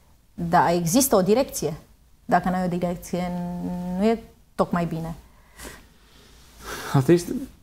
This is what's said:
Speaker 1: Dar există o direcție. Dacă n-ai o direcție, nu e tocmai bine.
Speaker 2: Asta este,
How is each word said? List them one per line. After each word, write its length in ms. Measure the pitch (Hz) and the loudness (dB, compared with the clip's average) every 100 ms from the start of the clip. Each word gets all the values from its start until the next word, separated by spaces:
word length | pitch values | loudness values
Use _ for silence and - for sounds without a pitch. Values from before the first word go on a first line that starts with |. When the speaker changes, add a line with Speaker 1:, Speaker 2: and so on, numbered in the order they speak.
| _ _ _ | _ _ _
Speaker 1:
Dar 380 | - 170 170 143 | -8 0 4 4
există 420 | 175 170 214 - 208 | 2 2 2 4 4
o 60 | |
direcție. 520 | 185 220 269 - 151 160 - _ _ _ - | 4 2 2 -2 -6 -6 -14 _ _ _ 0
Dacă 240 | 180 180 | 0 2
n-ai 160 | 185 180 | -2 -2
o 120 | 175 | -2
direcție, 540 | 175 175 - 175 180 180 175 175 180 180 180 180 | -4 -6 -6 -6 -4 -6 -6 -6 -6 -6 -4 0
nu 60 | 214 | 0
e 140 | 226 - - _ - | 0 -4 -20 _ -4
tocmai 300 | 175 180 170 | -2 -2 -2
bine. 300 | 160 165 165 - _ _ - - - - _ _ - - - - - - - - | -4 -8 -12 -18 _ _ -20 -18 -18 -20 _ _ -20 -20 -20 -20 -20 -14 -12 0
Speaker 2:
Asta 180 | 143 131 | 2 6
este, 220 | 170 - 254 277 - | 4 2 -8 -8 -16